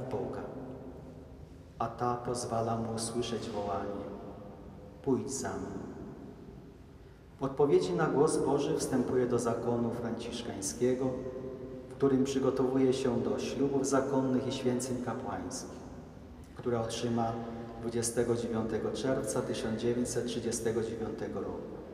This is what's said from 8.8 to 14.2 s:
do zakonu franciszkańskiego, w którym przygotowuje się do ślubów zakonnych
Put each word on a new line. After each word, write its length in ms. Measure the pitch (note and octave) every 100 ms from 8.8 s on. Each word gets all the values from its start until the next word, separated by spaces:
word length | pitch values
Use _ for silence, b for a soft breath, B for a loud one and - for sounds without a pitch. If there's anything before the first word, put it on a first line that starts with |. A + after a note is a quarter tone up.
| - C3 A#2+ B2+ B2
do 140 | A#2+
zakonu 520 | A#2 A2+ A#2+ A#2+ A#2
franciszkańskiego, 1120 | A2 A#2 A2+ - A#2+ - G2 F#2+ - B2 B2+ C3 - - - - - - - -
w 40 |
którym 300 | - C#3 C3
przygotowuje 680 | B2+ C3+ B2+ B2 B2+ C3+ C3
się 280 | B2 B2+ A2+
do 180 | A2+ -
ślubów 480 | - - C#3 C3+ B2+
zakonnych 600 | C3+ C3 C3+